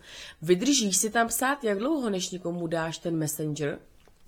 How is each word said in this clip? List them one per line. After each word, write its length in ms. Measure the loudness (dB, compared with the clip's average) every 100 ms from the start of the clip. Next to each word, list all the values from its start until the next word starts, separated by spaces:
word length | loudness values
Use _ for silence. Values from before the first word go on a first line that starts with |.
| -14 -16 -16 -4
Vydržíš 540 | 2 4 4 4 4 2
si 140 | 2
tam 180 | 2 2
psát, 360 | 2 0 0
jak 140 | 0 0
dlouho, 320 | 0 0 0
než 200 | -2 -2
někomu 360 | -4 -4 -4 -2
dáš 320 | -2 -2 -4
ten 180 | -2 0
Messenger, 600 | 0 -2 -4 -2 -4 -4 -10 -20 -20 -18